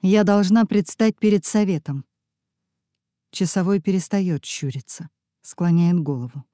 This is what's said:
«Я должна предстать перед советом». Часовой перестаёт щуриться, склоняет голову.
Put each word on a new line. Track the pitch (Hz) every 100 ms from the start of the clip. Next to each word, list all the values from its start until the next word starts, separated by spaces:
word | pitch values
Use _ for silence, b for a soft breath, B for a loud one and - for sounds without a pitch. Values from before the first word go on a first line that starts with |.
«Я | 190 208
должна | 196 208 190 220 226
предстать | 208 185 - 220 208
перед | 214 202
советом». | - 214 208 165 - 139 - _ _ _ _ _ _ _ _ _ _ _ _
Часовой | - 185 - 180 202
перестаёт | 170 190 170 202 185 151 -
щуриться, | - 143 131 - - 170 _ _ _
склоняет | - - 175 170 170 175
голову. | 156 135 123 147 -